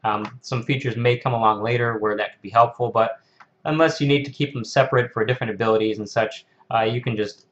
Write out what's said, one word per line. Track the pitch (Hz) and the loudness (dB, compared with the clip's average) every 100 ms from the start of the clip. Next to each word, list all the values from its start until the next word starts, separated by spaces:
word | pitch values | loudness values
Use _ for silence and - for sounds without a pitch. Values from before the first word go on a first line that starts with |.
Um, | 110 107 107 - | -2 -4 -6 -12
some | - 123 | -6 -6
features | 117 135 123 113 | -2 -2 -2 0
may | 120 120 | 2 2
come | 131 | 0
along | 120 110 104 | 2 2 2
later | 110 120 120 110 | 0 0 0 0
where | 107 104 | -2 -2
that | 101 | -4
could | - | -6
be | 98 | 0
helpful, | 113 120 - 120 | 4 4 2 -2
but | 110 113 - _ _ - _ 156 | 0 0 -2 _ _ -20 _ -4
unless | 156 160 - | 2 2 2
you | 139 | 2
need | 143 139 | 2 0
to | |
keep | - 143 | -6 -4
them | 123 | -4
separate | 110 - 131 127 120 | -2 2 4 2 0
for | - 110 | -2 -2
different | 120 113 | -2 -4
abilities | 101 113 110 110 107 | -2 2 2 2 -2
and | 104 | -4
such, | - 110 - _ _ _ | -2 -2 -4 _ _ _
uh, | 113 | -2
you | 113 120 | 0 -2
can | 120 107 | -4 -4
just | 104 - _ | -4 -6 _